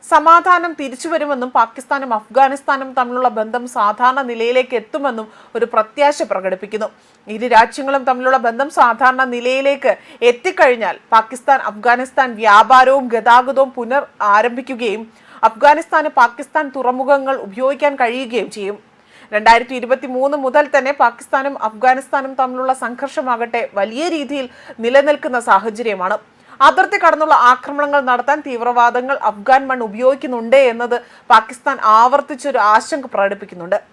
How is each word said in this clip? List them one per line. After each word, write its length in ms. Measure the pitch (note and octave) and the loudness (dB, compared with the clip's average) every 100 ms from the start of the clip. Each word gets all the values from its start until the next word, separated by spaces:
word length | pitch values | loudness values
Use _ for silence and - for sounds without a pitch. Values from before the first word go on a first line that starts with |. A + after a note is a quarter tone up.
| - | 2
സമാധാനം 640 | D#4+ D#4 E4+ F4 F4+ E4+ D#4 | 2 6 4 6 0 0 -8
തിരിച്ചുവരുമെന്നും 680 | C#4 B3+ E4+ D#4+ D4 C4+ B3+ | -12 -10 -6 -4 -4 -4 -2
പാകിസ്ഥാനും 640 | B3+ A3+ - B3+ C#4 C4 | 0 0 -4 -6 -6 -4
അഫ്ഗാനിസ്ഥാനും 800 | A3 - A3+ C4+ C#4 - C#4 C4 | -6 -4 0 2 0 -4 -4 -4
തമ്മിലുള്ള 340 | C4 B3 B3 B3 | -6 -4 -2 -2
ബന്ധം 400 | A3 A3 A#3 B3 | -2 -6 -6 -8
സാധാരണ 540 | B3+ G#3 G#3+ B3 C4 | -2 -2 0 0 0
നിലയിലേക്ക് 540 | B3+ A#3 A3+ B3+ B3+ B3 | -6 -4 -2 0 0 -4
എത്തുമെന്നും 560 | G#3+ D#4 C#4 A3+ A3 _ _ A#3+ | -6 -6 -6 -6 -12 _ _ -6
ഒരു 120 | A3+ | -2
പ്രത്യാശ 500 | A#3 G#3+ - C#4+ D4 | -2 -2 0 0 0
പ്രകടിപ്പിക്കുന്നു. 680 | C#4+ G3+ F#3+ F#3 G3+ G#3+ G#3+ _ _ _ - | -4 -4 -6 -8 -8 -8 -8 _ _ _ -14
ഇരു 200 | G#3+ A#3+ | -8 2
രാജ്യങ്ങളും 560 | A3+ A#3 B3+ C#4 C#4 | 4 2 0 -4 -2
തമ്മിലുള്ള 340 | B3+ B3+ B3+ C4 | -2 -2 0 0
ബന്ധം 320 | A#3 A3+ C#4 | 0 -4 -4
സാധാരണ 540 | - B3+ A3+ C4 B3+ | 2 2 4 2 2
നിലയിലേക്ക് 720 | C4 A#3+ A#3+ C4 C#4 C#4 C4 G3 - - | -2 -2 -4 -2 -2 -2 -2 -2 -6 0
എത്തിക്കഴിഞ്ഞാൽ 760 | A#3 A#3+ F#4 F#4+ D4+ A#3+ G3+ D#3 _ | 0 0 -4 2 2 2 -4 -8 _
പാകിസ്ഥാൻ 480 | A3+ A3+ B3+ - C4+ | 2 2 -8 0 0
അഫ്ഗാനിസ്ഥാൻ 760 | G#3 G#3 A3+ A#3+ B3+ - B3+ A3 | 0 -4 0 0 0 -2 -2 0
വ്യാപാരവും 720 | A3 G#3 A3 C4 C4 C#4 B3+ | 6 6 8 6 6 2 0
ഗതാഗതവും 640 | A3+ A3 A#3+ B3+ C4+ C4 | -2 4 4 4 0 -2
പുനർ 360 | B3+ A3+ B3+ - _ | -2 -4 -4 -4 _
ആരംഭിക്കുകയും 920 | - G3+ A#3 A#3+ C4 B3+ A#3 G#3 A3+ _ _ - | 2 2 2 -4 -10 -6 -6 -6 -10 _ _ -2
അഫ്ഗാനിസ്ഥാന് 680 | A3 A3 C#4+ D4+ D#4+ E4 D4+ | 0 4 4 4 0 -2 -2
പാകിസ്ഥാൻ 640 | D4 A#3+ A#3+ C#4+ D#4 D4 C#4 | 2 2 0 -6 -6 -4 -4
തുറമുഖങ്ങൾ 600 | B3 B3+ C4 C#4 C4+ C4+ | -4 -2 0 0 0 -6
ഉപയോഗിക്കാൻ 600 | G3+ G3 C4 C4+ D4 C#4 | -6 -4 -4 0 -2 0
കഴിയുകയും 560 | A#3+ B3 C4 A3+ F#3+ | -4 -4 -6 -6 -6
ചെയ്യും. 280 | - G3 G#3 _ _ _ _ _ | -8 -10 -10 _ _ _ _ _
രണ്ടായിരത്തി 420 | G#3+ A3 A#3 A#3+ C4 | 0 4 4 2 -10
ഇരുപത്തിമൂന്ന് 640 | A#3 C4 B3+ B3+ C4+ D4 | -4 -4 -4 -2 -2 -2
മുതൽ 320 | C4+ C#4 D4 C#4+ | 0 0 2 0
തന്നെ 140 | C4 | -2
പാകിസ്ഥാനും 720 | C#4+ B3 A#3 - C#4 C4+ C#4 | 0 0 0 -6 -4 -4 -6
അഫ്ഗാനിസ്ഥാനും 680 | A3 G#3+ B3+ B3+ C4+ C#4+ C4+ | -8 -2 0 0 -2 -6 -6
തമ്മിലുള്ള 400 | C4 C4 B3+ C4 | -6 -6 -4 -4
സംഘർഷമാകട്ടെ 960 | B3+ A#3+ A#3+ C#4 - C4 A#3 A#3 A#3 G#3+ | -4 -4 -8 -10 -8 -4 -4 -4 -6 -6
വലിയ 360 | G3 G3+ A3+ E4+ | -4 -6 -4 -6
രീതിയിൽ 400 | E4 C4+ C#4+ B3+ - - C4 | -6 -6 -8 -10 -14 -20 -8
നിലനിൽക്കുന്ന 600 | A3+ C4 C#4+ D4 D#4 B3 | 0 2 2 -2 -2 -6
സാഹചര്യമാണ്. 760 | A#3 G3 G#3+ G#3+ A#3 G3 F3+ G#3+ _ _ _ - | 0 0 0 -8 -8 -4 -4 -6 _ _ _ 2
അതിർത്തി 360 | C#4 C4 F#4+ G4+ | 2 4 0 2
കടന്നുള്ള 360 | E4+ D4+ D#4 | 2 2 2
ആക്രമണങ്ങൾ 680 | - A#3+ B3+ - C#4+ C#4+ C#4+ | 4 4 2 -2 -6 -2 0
നടത്താൻ 420 | B3+ B3 B3 D4+ D4 | 0 -2 0 -4 -4
തീവ്രവാദങ്ങൾ 720 | A#3+ A#3 A#3+ A#3+ A#3+ B3+ C#4 | -6 -4 2 2 2 -4 -4
അഫ്ഗാൻ 440 | G#3+ G#3 G3+ C4 C4+ | -4 -4 2 2 2
മണ്ണ് 160 | B3+ A3+ | -6 -6
ഉപയോഗിക്കുന്നുണ്ട് 680 | G3+ B3+ C#4 D4 B3 A3+ C4 | -2 0 0 -4 -8 0 2
എന്നത് 460 | C4 A#3 A#3+ A#3+ - - _ | 2 0 -4 -4 -6 -20 _
പാകിസ്ഥാൻ 480 | A3+ A3+ B3+ - C4+ | 2 2 -8 -6 -2
ആവർത്തിച്ചൊരു 760 | A3 A3 A#3+ C#4 C#4 C#4+ C#4+ B3+ | 2 4 4 2 -2 -8 -4 0
ആശങ്ക 480 | G#3 G#3+ A3 D4 B3 | 2 2 0 -8 -6
പ്രകടിപ്പിക്കുന്നുണ്ട്. 760 | G3+ G3 G3 G3+ F3+ E3+ G3+ _ | -4 -2 -4 -12 -16 -6 -6 _